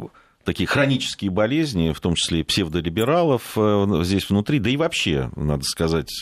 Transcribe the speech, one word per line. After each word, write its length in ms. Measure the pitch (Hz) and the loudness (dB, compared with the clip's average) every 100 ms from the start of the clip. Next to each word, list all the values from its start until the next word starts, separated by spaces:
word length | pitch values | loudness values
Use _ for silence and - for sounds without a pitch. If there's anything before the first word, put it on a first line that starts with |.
| - - _ _ | -12 -16 _ _
такие 220 | - 87 113 | -6 -2 0
хронические 640 | 139 139 131 - - 101 | 2 2 0 -2 -4 -2
болезни, 640 | 92 110 151 156 92 82 | 0 0 0 0 0 0
в 80 | 76 | 0
том 140 | 90 | -2
числе 260 | 82 - 82 | 0 0 0
и 20 | |
псевдолибералов, 1080 | - - 82 85 82 90 117 175 165 123 - 113 | 0 -2 0 -2 -2 -2 0 2 2 0 -2 0
э, 440 | 107 104 101 82 | 4 4 4 2
здесь 260 | 87 98 - | 2 0 2
внутри, 300 | 101 101 147 | 0 2 0
да 100 | 104 | 0
и 80 | 139 | 0
вообще, 540 | 165 - - 71 62 - | 0 -2 0 0 -2 -4
надо 260 | 73 71 | -2 -2
сказать, 500 | 67 - 82 80 69 - | -2 -2 0 0 -2 -4